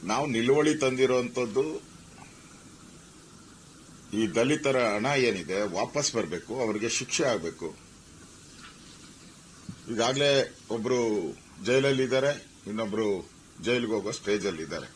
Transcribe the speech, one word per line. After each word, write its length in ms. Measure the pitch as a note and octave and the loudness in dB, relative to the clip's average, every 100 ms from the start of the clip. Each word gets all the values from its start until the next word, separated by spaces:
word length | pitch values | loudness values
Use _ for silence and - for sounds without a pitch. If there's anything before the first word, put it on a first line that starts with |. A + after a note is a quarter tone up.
ನಾವು 220 | F2 A2+ D3 | 0 -2 0
ನಿಲುವಳಿ 520 | A2+ A#2+ C#3+ D3+ D3 | 0 4 6 4 4
ತಂದಿರೋವಂಥದ್ದು 1040 | C3 B2+ B2+ B2+ A#2+ B2 A#2+ A2 D3+ D#3+ - - - - - - - - - - - - - - - - - - - - - - - G#2 | 0 4 4 4 0 -4 -2 0 -2 -4 -12 -20 -20 -20 -20 -20 -20 -20 -20 -20 -20 -20 -20 -20 -20 -20 -20 -20 -20 -20 -20 -20 -6 -2
ಈ 100 | A2 | 0
ದಲಿತರ 680 | A2+ B2 D3 C#3 C3 A#2 | 2 2 2 2 2 2
ಹಣ 120 | G#2 A#2+ | 0 0
ಏನಿದೆ 560 | C#3+ B2 G2 D#2+ F#2+ | 2 2 0 -2 -2
ವಾಪಸ್ 520 | G#2 F2+ B2 D3 C#3+ | -2 -2 -2 -2 -2
ಬರ್ಬೇಕು, 460 | A#2 E2+ E2+ - A#2+ | -2 -4 -6 -8 -4
ಅವ್ರಿಗೆ 280 | A2+ G#2+ A2+ | -2 -2 -2
ಶಿಕ್ಷೆ 360 | - B2+ - | -4 -4 0
ಆಗ್ಬೇಕು. 520 | C#3+ G#2+ E2 - E2 - - - - - - - - - - - - - - - - - - - - - - | 0 0 -4 -6 -10 -10 -20 -20 -20 -20 -20 -20 -20 -20 -20 -20 -20 -20 -20 -20 -20 -20 -20 -18 -16 -16 -8
ಈಗಾಗ್ಲೇ 680 | A2+ A#2 C3+ C#3+ C#3 - - - | 0 0 4 4 4 2 -4 -6
ಒಬ್ರು 600 | A#2 A2+ B2+ A#2 G#2 D#2+ - - - | -4 0 2 2 0 -2 -8 -16 -8
ಜೈಲಲ್ಲಿದ್ದಾರೆ, 840 | G2 C3 C#3 C3+ C3 C3 C#3 C#3+ - - - | 2 2 4 2 2 2 2 -2 -8 -16 -10
ಇನ್ನೊಬ್ರು 640 | G#2+ A2 G#2+ G#2+ G2 - - - - | -6 -4 0 0 -2 -6 -20 -20 -8
ಜೈಲಿಗೆ 300 | A2 B2 A#2 | 0 0 0
ಹೋಗೋ 180 | A2 G2 | -2 -2
ಸ್ಟೇಜಲ್ಲಿದ್ದಾರೆ. 760 | - - G#2 F#2+ E2 D#2 D#2+ C2 | -6 -2 0 0 -4 -8 -8 -10